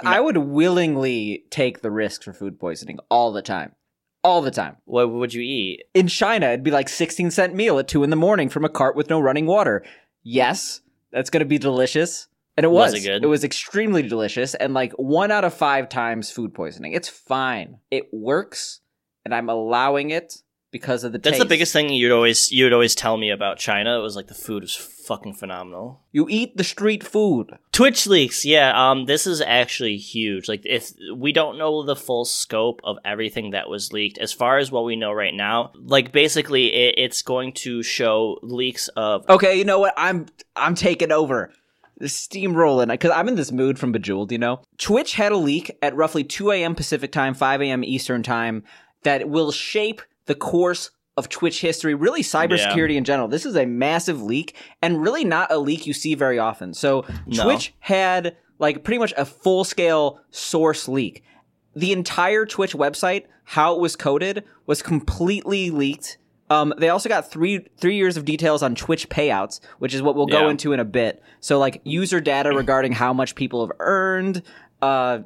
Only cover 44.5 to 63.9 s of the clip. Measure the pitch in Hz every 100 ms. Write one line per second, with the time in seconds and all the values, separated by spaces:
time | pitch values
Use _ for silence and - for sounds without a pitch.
44.5 | 127 _ - - 220 302 - 208 208 147
45.5 | 151 165 - 143 135 156 160 139 - 202
46.5 | 196 170 170 151 147 135 151 135 127 135
47.5 | 139 139 127 123 131 - 123 113 120 117
48.5 | 110 107 - _ _ 147 139 139 151 151
49.5 | 143 - 214 214 220 - _ - 190 -
50.5 | 175 180 175 - _ _ - - - 170
51.5 | - 170 160 160 143 180 320 - 156 165
52.5 | 175 202 175 160 143 131 139 113 147 285
53.5 | 180 123 120 139 165 170 151 107 127 170
54.5 | - - _ 170 165 165 294 233 165 185
55.5 | 156 143 160 147 139 160 143 139 120 110
56.5 | 107 90 - 143 135 - - - 113 110
57.5 | - - _ - 190 190 185 170 - _
58.5 | - 151 151 175 240 220 - 143 - 190
59.5 | 185 185 - 170 160 143 - _ - -
60.5 | 165 160 151 - 135 107 - _ _ _
61.5 | _ _ 151 180 185 175 - 180 214 214
62.5 | - 190 147 147 147 185 196 - _ -
63.5 | - 156 175 170